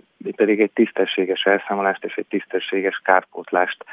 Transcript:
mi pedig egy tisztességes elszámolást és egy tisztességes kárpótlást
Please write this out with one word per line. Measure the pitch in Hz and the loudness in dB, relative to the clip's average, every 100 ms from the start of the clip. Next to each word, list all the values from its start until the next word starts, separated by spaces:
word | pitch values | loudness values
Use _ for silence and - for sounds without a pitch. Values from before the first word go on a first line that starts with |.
| _ - | _ -12
mi | 101 | -8
pedig | - 104 107 | 0 2 2
egy | 104 | 2
tisztességes | - 110 - 95 - 92 92 | 2 0 2 -2 0 -2 0
elszámolást | 98 98 - 101 98 95 | 2 0 0 -2 0 -2
és | - | -6
egy | - - | -8 -6
tisztességes | 98 - 92 - 95 95 - | -6 -4 -6 -4 -2 -2 -2
kárpótlást | - 92 - 87 85 90 90 - - | 2 2 2 -8 -4 0 0 -4 -14